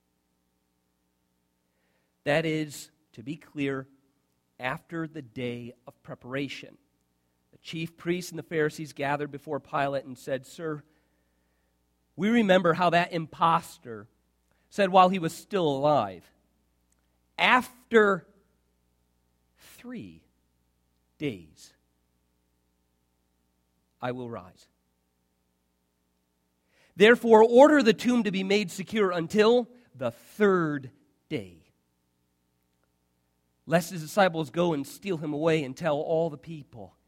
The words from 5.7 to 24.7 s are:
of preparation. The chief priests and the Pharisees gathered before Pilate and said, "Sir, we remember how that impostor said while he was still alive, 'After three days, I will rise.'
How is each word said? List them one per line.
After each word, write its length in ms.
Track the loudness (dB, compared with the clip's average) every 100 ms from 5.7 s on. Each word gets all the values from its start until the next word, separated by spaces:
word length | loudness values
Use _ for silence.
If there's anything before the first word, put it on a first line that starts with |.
| -18 -20
of 160 | -20
preparation. 760 | -20 -20 -10 -8 -8 -10 -16 -20 _ _ _ _ _ _ _
The 60 | _
chief 380 | -12 -8 -8 -8
priests 340 | -4 -4 -4
and 80 | -12
the 60 |
Pharisees 480 | -6 -4 -2 -4 -12
gathered 380 | -8 -4 -4 -6
before 300 | -10 -10 -10
Pilate 440 | -6 -4 -2 -4
and 140 | -8 -14
said, 260 | -8 -8
"Sir, 380 | -8 -12 -10 -10 -12 _ _ _ _ _ _ _ _ _ _ _ _
we 140 | -6 0
remember 460 | 2 4 4 4
how 160 | 2 2
that 220 | 2 0
impostor 960 | -4 -8 0 2 2 -2 -14 -16 -16 -16 _ _ _ _ _ _
said 200 | -2 4
while 180 | 6 6
he 100 | 4
was 140 | -4
still 340 | -8 -6 -2 0
alive, 640 | 0 2 2 0 -6 -20 _ _ _ _ _ _ _ _ _ _ -2
'After 880 | 2 2 0 -12 _ 4 4 2 -6 _ _ _ _ _ _ _ _ _ _ _ _ _
three 640 | -20 -20 -16 -14 -14 -18 _ _ _ _ _ _ _ _ _ _
days, 560 | -8 -8 -14 _ -20 _ _ _ _ _ _ _ _ _ _ _ _ _ _ _ _ _ _ _ _ _ _ _
I 100 | -10
will 160 | -8 -10
rise.' 400 | -14 -16 -20 _